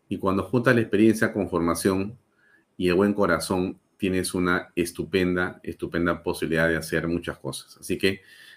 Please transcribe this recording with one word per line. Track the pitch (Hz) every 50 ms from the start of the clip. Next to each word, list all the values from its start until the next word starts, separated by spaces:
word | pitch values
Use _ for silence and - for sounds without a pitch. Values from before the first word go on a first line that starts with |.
| _ -
Y | 101
cuando | 87 - 95 95 98 92
juntas | - - 123 120 - -
la | 120
experiencia | 110 - 104 98 110 113 107 - 120 104 -
con | 107 92 85
formación | 92 82 85 85 82 - - 101 92 95 98 110 123 - _ _ _ _ _ _ _ _ _ _ _ -
y | 90 90
el | 87
buen | 92 104 104
corazón, | 101 101 98 87 82 80 - - 101 92 92 95 - - _ _ _ _
tienes | 104 95 92 92 90 -
una | - 92 90 90 90 92 - - _
estupenda, | 87 82 - - - 80 80 - 95 90 90 90 90 90 90 - -
estupenda | - - 82 - 87 80 85 85 85 87 85 82
posibilidad | - 90 80 - 80 78 82 80 82
de | 82 80 80
hacer | 80 - 85 80 80
muchas | 85 85 82 - 85 76 -
cosas. | - 67 67 - - - - -
Así | - - 92 -
que | - 95 98 - - - - - - - -